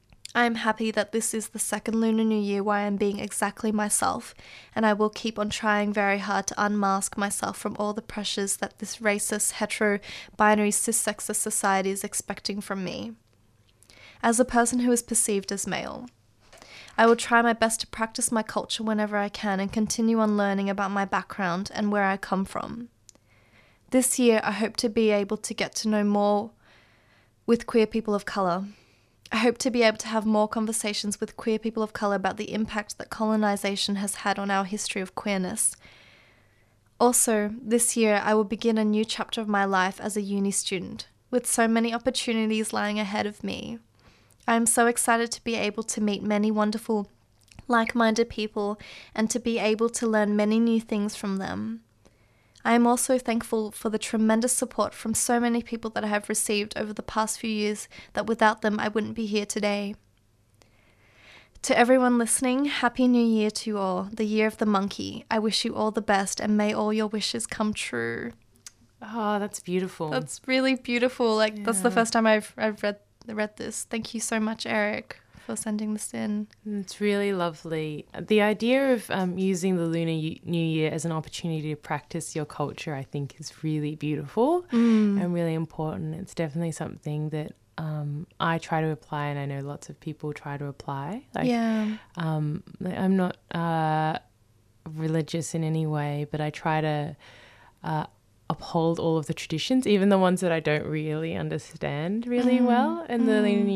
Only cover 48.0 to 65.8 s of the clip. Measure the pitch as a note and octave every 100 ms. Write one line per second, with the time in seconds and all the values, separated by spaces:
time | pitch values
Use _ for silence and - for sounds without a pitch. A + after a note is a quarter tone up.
48 | A3+ A3 A#3 - G#3+ A3 G3+ G#3 - -
49 | - - A3 B3 A#3+ A3+ G#3 A3 A#3 A#3
50 | A#3 G#3+ G#3 G#3 G#3 A3 A#3 A3+ A3+ G#3+
51 | G#3 - G3+ F#3+ F#3 F#3 A3 A3+ _ _
52 | _ _ _ _ _ _ A3+ A#3 A#3+ B3
53 | - B3+ B3 A3+ - A3 G#3+ - A3+ G#3+
54 | - A3 A3 A3 A#3+ - A#3 - G#3 -
55 | A3 G#3+ - A#3+ A#3+ A#3 A#3 A3+ A3 G#3+
56 | G#3 G#3 G#3 G#3+ - G#3 G#3 - G#3+ G#3+
57 | - A3 A3 - A3+ G#3+ G#3 G#3 - -
58 | - - G#3+ A3+ G#3+ A3 A3 G#3+ G#3+ A3
59 | G#3+ A3 G#3+ G#3 G3+ A3 G#3 G3+ G3+ G#3+
60 | _ _ _ _ _ _ _ _ _ _
61 | _ _ - - _ - - B3+ A#3+ C4
62 | B3 A#3+ A3+ - B3+ B3+ C#4+ - A#3+ -
63 | B3 A#3+ A#3 A3 G#3+ G#3+ A3+ G#3 F#3+ F#3
64 | G3 A3 G#3+ G#3+ G#3+ G#3+ G#3+ G3+ G3+ -
65 | G3 G#3+ - A3+ G#3+ G3 A#3 G#3+